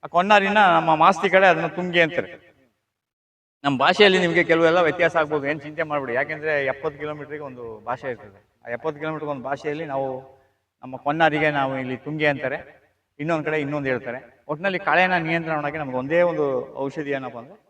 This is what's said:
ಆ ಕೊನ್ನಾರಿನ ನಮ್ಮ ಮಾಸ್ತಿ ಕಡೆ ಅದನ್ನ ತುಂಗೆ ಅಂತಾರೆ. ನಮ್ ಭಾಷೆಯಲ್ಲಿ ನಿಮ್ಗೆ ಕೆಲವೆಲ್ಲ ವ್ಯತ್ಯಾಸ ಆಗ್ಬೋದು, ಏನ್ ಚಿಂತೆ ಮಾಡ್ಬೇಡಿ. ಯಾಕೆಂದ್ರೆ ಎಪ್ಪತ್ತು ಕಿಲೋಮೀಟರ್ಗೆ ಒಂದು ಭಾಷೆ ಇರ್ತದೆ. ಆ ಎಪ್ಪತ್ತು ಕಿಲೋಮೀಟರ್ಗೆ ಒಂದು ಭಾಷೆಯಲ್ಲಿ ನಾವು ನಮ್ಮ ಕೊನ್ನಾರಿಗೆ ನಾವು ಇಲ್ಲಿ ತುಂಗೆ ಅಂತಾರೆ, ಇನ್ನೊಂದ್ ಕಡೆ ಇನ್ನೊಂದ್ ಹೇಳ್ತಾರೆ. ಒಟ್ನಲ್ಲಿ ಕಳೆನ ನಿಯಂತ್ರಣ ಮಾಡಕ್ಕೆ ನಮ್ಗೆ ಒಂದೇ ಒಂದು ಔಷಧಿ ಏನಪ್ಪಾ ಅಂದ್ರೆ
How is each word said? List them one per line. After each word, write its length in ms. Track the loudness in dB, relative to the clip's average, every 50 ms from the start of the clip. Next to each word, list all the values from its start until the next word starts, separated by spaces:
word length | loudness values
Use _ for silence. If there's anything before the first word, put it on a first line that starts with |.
| -16
ಆ 40 | -2
ಕೊನ್ನಾರಿನ 500 | 0 0 4 6 4 4 4 4 4 4
ನಮ್ಮ 380 | 6 6 6 4 4 4 4
ಮಾಸ್ತಿ 340 | 6 6 6 6 4 0 4
ಕಡೆ 180 | 4 6 6 6
ಅದನ್ನ 200 | 6 4 2 -4
ತುಂಗೆ 340 | -4 -4 -6 -2 2 2
ಅಂತಾರೆ. 540 | 2 2 0 -4 -6 -6 -10 -20 _ _ _ _ _ _ _ _ _ _ _ _ _ _ _ _ _ _ _ _ _ _ _ _ _
ನಮ್ 140 | -2 0 2
ಭಾಷೆಯಲ್ಲಿ 420 | 2 2 6 8 6 6 8 6
ನಿಮ್ಗೆ 240 | 2 2 2 2 2
ಕೆಲವೆಲ್ಲ 340 | 4 4 4 4 4 4 4
ವ್ಯತ್ಯಾಸ 380 | 2 2 2 2 0 2 2
ಆಗ್ಬೋದು, 320 | 0 0 0 -2 -4 -2 -4
ಏನ್ 140 | -6 -6
ಚಿಂತೆ 220 | -8 -14 -6 -6 -4
ಮಾಡ್ಬೇಡಿ. 300 | -2 -2 -4 -4 -2 -2
ಯಾಕೆಂದ್ರೆ 520 | -2 -2 -4 -6 -8 -4 -2 -2 -2 0
ಎಪ್ಪತ್ತು 340 | -2 -4 -4 -6 -8 -8 -6
ಕಿಲೋಮೀಟರ್ಗೆ 440 | -10 -10 -10 -10 -12 -14 -12 -12 -12
ಒಂದು 420 | -14 -14 -14 -14 -14 -14 -14 -8
ಭಾಷೆ 220 | -8 -8 -8 -6 -10
ಇರ್ತದೆ. 500 | -10 -10 -12 -20 -20 -20 _ _ _ _ _
ಆ 80 | -12 -12
ಎಪ್ಪತ್ತು 260 | -8 -6 -8 -8 -6
ಕಿಲೋಮೀಟರ್ಗೆ 320 | -8 -8 -6 -6 -6 -8
ಒಂದು 120 | -8 -8 -6
ಭಾಷೆಯಲ್ಲಿ 420 | -8 -8 -6 -6 -6 -6 -6 -8
ನಾವು 360 | -6 -4 -4 -4 -4 -6 -8 -12 -16 -20 _ _ _ _ _ _ _ _ _ -20
ನಮ್ಮ 120 | -16 -16
ಕೊನ್ನಾರಿಗೆ 560 | -8 -4 -4 0 2 2 2 2 2 0 0
ನಾವು 280 | 0 0 -2 -2 -2 -4
ಇಲ್ಲಿ 180 | -6 -6 -8 -8
ತುಂಗೆ 300 | -8 -10 -6 -2 0 0
ಅಂತಾರೆ, 600 | 0 0 -4 -6 -6 -6 -12 -16 -20 _ _ _ _ _ _ _ _ _
ಇನ್ನೊಂದ್ 260 | -4 -2 -2 -2 -2
ಕಡೆ 160 | -2 -2 -2
ಇನ್ನೊಂದ್ 260 | -2 -2 -4 -4 -2 -2
ಹೇಳ್ತಾರೆ. 560 | -2 -2 -4 -8 -10 -12 -12 -18 _ _ _ -8
ಒಟ್ನಲ್ಲಿ 320 | -8 -4 -4 -4 -4 -2
ಕಳೆನ 380 | -2 2 2 4 4 4 2 0
ನಿಯಂತ್ರಣ 380 | 0 0 -2 -2 -2 -2 -4
ಮಾಡಕ್ಕೆ 220 | -4 -4 -4 -6 -6
ನಮ್ಗೆ 200 | -8 -4 -4 -6
ಒಂದೇ 240 | -4 0 2 4
ಒಂದು 540 | 4 4 2 0 0 0 0 -2 -4 -6 -8 -8
ಔಷಧಿ 340 | -8 -8 -6 -8 -6 -6
ಏನಪ್ಪಾ 280 | -6 -6 -6 -8 -12 -14
ಅಂದ್ರೆ 260 | -18 -18 -20 -20 _